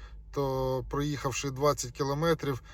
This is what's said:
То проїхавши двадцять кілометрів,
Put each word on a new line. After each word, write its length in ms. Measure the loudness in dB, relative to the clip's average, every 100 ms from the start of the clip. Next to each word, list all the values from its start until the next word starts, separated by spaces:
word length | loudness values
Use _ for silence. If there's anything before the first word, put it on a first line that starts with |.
| -14 -14 -6
То 540 | -2 0 2 0 0 -2
проїхавши 600 | -2 0 0 -2 -2 -2
двадцять 400 | 2 4 4 -2
кілометрів, 720 | -2 0 2 4 2 2 -2 -6